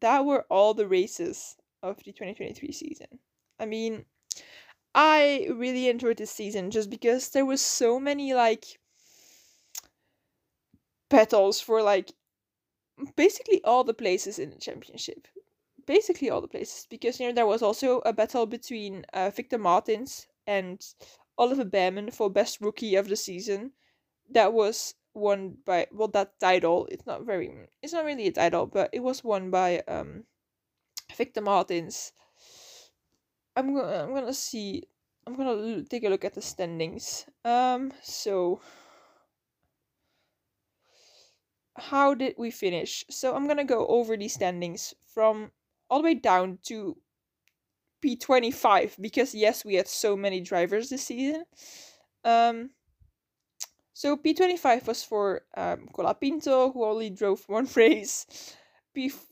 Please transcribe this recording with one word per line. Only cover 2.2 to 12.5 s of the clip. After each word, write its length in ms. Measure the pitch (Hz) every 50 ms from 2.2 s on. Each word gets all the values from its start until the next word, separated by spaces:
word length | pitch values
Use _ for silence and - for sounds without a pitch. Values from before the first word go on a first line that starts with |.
| 214 208
twenty-three 400 | 208 - 175 - - - - -
season. 340 | - - - - - - - _ - - _ _ _ _ _ _ _ -
I 60 | 220
mean, 400 | 214 220 220 226 226 220 214 - _ _ _ _ _ - - - - - - - - - _ _ _ -
I 520 | 277 302 311 311 302 294 285 285 269 - - 247
really 360 | 226 247 254 254 254 254 247
enjoyed 260 | 233 240 254 233 226
this 140 | - 214 214
season 400 | - - 214 196 214 196 180 190
just 180 | 220 220 214 202
because 400 | 214 - - 233 240 254 247 -
there 160 | - 269 277
was 160 | 269 269 269
so 400 | - - - - 254 233 240 262
many, 320 | 269 285 285 285 277 269
like, 320 | 262 247 233 226 220 - - - - _ _ _ _ _ _ _ _ _ _ _ _ _ _ _ _ _ _ _ - - - _ _ _ _ _ _ _ _ _ _ _ _ _ _ _ _ _ _ _ _ _ _ _ _ _
battles 500 | 277 233 214 - 233 208 190 196 202 -
for, 220 | - - 220 220
like, 300 | 214 202 202 185 - - _ _ _ _ _ _ _ _